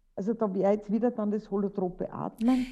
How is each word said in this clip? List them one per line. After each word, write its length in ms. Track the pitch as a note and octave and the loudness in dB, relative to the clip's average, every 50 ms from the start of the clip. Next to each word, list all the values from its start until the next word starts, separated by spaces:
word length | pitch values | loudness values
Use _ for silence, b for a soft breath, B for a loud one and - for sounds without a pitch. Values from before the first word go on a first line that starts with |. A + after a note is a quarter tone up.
| _ _ _ | _ _ _
Also 180 | - F#3+ G#3+ A3+ | -4 -2 -2 0
da 180 | - A3 G3+ F#3 | 0 0 0 2
wäre 200 | G3+ F#3+ G3 G#3 | 2 4 4 2
jetzt 180 | G#3 G#3 - | 2 0 -2
wieder 180 | G3+ A3+ A3+ A#3+ | 0 2 2 0
dann 200 | A#3+ A3 G#3 G#3 | 0 0 0 0
das 200 | G#3 G#3+ G#3+ - | -2 -2 -2 -2
holotrope 640 | G3+ G3+ G3 G3 G3+ - F#3 F3+ F3+ - E3+ - | -2 0 0 0 0 -2 -2 -2 -2 -4 -6 -6
Atmen, 540 | - - - - - - A3 A#3+ C4 B3+ B3+ - | -4 -6 -6 -6 -4 0 2 4 4 4 2 -2